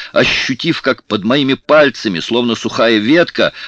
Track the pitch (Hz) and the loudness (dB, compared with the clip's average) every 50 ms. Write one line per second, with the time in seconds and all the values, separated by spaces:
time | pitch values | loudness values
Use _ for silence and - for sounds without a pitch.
0 | - - - - 127 - - - - - 131 - - 165 - - - 131 123 - | -12 -4 0 0 2 2 0 -2 -2 -4 -4 -4 -4 -4 -4 -2 -2 -2 -2 -4
1 | - - 104 107 90 110 131 147 139 131 135 - _ - 147 156 147 135 - - | -4 -6 -4 -2 0 0 0 0 0 0 -2 -2 _ 2 4 4 4 4 2 -2
2 | - 110 90 82 - - 113 123 120 120 113 - - 110 - - 117 117 117 107 | -6 -4 -4 -4 -4 -2 -2 0 0 0 -2 -2 -4 -4 -2 0 2 2 2 2
3 | 104 117 151 175 170 - - - 101 - - - - | 2 2 2 2 2 0 0 0 -2 -2 -2 -6 -14